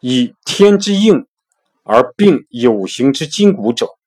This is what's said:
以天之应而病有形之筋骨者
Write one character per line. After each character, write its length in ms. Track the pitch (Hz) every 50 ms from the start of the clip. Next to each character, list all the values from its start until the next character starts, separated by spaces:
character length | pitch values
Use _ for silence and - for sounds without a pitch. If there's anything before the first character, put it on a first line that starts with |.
以 360 | - 127 127 127 123 123 _ _ _
天 340 | - - - 196 202 202 202
之 140 | 202 208 202
应 340 | 196 208 220 196 131 - _ _ _ _ _ _ _ _ _ _ _ _
而 280 | - 107 120 131 - -
病 340 | _ 202 208 160 123 - _
有 360 | - 120 117 123 113 104 95
形 280 | 90 - - 123 139 135
之 120 | - 160
筋 260 | 147 - - 202 202 185
骨 200 | 95 101 110 120
者 260 | - - - _ _ _